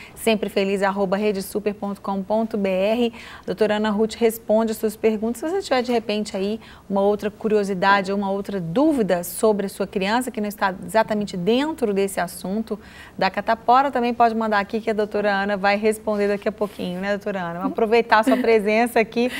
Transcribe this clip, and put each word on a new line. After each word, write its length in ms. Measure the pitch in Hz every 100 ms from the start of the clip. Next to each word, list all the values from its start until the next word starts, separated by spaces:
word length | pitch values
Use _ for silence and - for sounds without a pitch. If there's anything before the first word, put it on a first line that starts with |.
| -
sempre 340 | - 226 214 202
feliz 340 | 202 196 196
arroba 340 | 196 196 196 196
rede 240 | 214 196
super 320 | 190 208 208
ponto 260 | 202 202 196
com 220 | - 196
ponto 380 | 190 220 226 220
B 100 | 190
R. 440 | 185 196 226 233 - - -
A 40 | -
doutora 300 | 185 214 208
Ana 120 | 214
Ruth 240 | 202 220
responde 580 | - 226 220 - 220 226
as 60 | 220
suas 180 | 220 214
perguntas. 460 | 220 214 226 240
Se 80 | 320
você 140 | 392
tiver, 180 | 381 262
de 100 | 240
repente, 460 | 240 226 214 208 196
aí 240 | 196 220 - - -
uma 140 | 196
outra 300 | 202 208 202
curiosidade 800 | 208 220 208 202 185 196 202 190
ou 60 | 196
uma 100 | 196
outra 320 | 196 202 196
dúvida 640 | 165 180 311 277 190 180
sobre 420 | 180 - 220 208 196
a 40 |
sua 180 | - 190
criança, 420 | 208 190 233 254
que 100 | 214
não 80 | 208
está 260 | 202 196 185 175
exatamente 500 | 220 220 214 208 190
dentro 560 | 175 247 294 320 220
desse 280 | 196 196 190
assunto 600 | 175 - 185 208 226 208 - - - -
da 140 | 190
catapora, 580 | 202 202 226 - 254 277
também 240 | 262 240
pode 220 | 233 233 220
mandar 240 | 220 208
aqui 220 | 202 226
que 80 | 220
a 40 |
doutora 380 | 214 208 214 202
Ana 240 | 196 202 202
vai 220 | 202 202
responder 500 | 220 220 220 208 202
daqui 200 | 202 214
a 40 |
pouquinho, 480 | 208 202 - 185 180
né, 120 | 196
doutora 280 | 202 208 196
Ana? 200 | 180 175
Vamos 120 | 185
aproveitar 480 | - 226 233 233 214
a 40 |
sua 120 | 226 254
presença 600 | 226 226 202 214 240 233
aqui 320 | 220 233 247 -